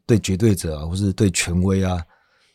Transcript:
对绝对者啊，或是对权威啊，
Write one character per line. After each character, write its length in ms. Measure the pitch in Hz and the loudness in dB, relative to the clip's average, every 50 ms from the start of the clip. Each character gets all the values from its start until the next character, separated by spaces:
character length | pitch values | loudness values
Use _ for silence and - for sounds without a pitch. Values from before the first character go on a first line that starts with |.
| - | 0
对 140 | - 120 98 | 2 2 2
绝 160 | - - 92 | 2 0 -2
对 180 | 87 117 110 98 | 2 2 2 2
者 220 | 85 - 80 76 | 2 -2 -6 -6
啊， 80 | 73 78 | -6 -6
或 100 | 82 87 | -6 -4
是 180 | 95 104 98 90 | -2 0 0 0
对 160 | - 110 95 | 2 0 0
权 300 | 82 - - 90 85 90 92 | 2 0 -4 -2 0 0 2
威 200 | 98 95 95 95 | 2 2 0 0
啊， 200 | 92 90 87 82 _ _ _ _ _ _ _ _ _ _ | 0 -2 -4 -6 _ _ _ _ _ _ _ _ _ _